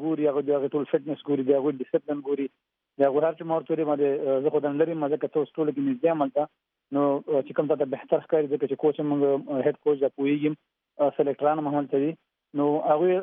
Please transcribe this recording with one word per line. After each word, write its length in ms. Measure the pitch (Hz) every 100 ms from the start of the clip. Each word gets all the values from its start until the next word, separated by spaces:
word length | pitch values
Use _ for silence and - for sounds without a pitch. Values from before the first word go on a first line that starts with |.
ګوري، 240 | 156 151 151
هغه 120 | 139
د 100 | 143
هغې 180 | 143 135
ټول 100 | 151
فټنس 360 | 135 156 143 135 143
ګوري، 140 | 139
د 80 | 131
هغوی 220 | 139 143
ډسپلن 480 | 135 131 156 151 147
ګوري، 280 | 139 139 135 _ _ _ _ -
د 40 |
هغوی 200 | 139 143
هر 100 | 160
څه 80 | 160
ما 140 | 165 165
ورته 160 | 156
ویلي، 120 | 156
ما 100 | 151 143
د، 60 | 143 143 139 135
زه 80 | 147
خو 100 | 151
دنده 240 | 147 143
لرم، 140 | 160 160
ما 100 | 143
ځکه 180 | 156 143
ته 60 | 156
اوس 100 | 135 -
ټوله 140 | 151
کې 80 | 143
نږدې 280 | 139 123 165
یم 140 | 160
هلته. 260 | 135 143 151 _ _ _ -
نو، 100 | 139 143 143
ا، 220 | - 143 139
چې 60 |
کوم 140 | 151 147
تا 80 |
ته 100 | 143
بهتر 340 | 139 139 - 156
ښکاري، 260 | - 160 143
ځکه 140 | 147 131
چې 100 | 135
کوچ 180 | 151 147
هم 80 | 151
موږ، 120 | 143
ا، 360 | 139 139 139 135
هیډ 120 | 147 147
کوچ 160 | 151 139
دا 100 | 135 -
پوهېږي، 340 | 139 147 151 151 _ _ _ -
ا، 100 | 143 -
سلیکټران 420 | 143 131 147 156
هم 160 | 147 147
هلته 200 | 139 139
دي. 140 | 151 165 _ _ _
نو 100 | 147 147 151 -
هغوی 240 | 151 180 185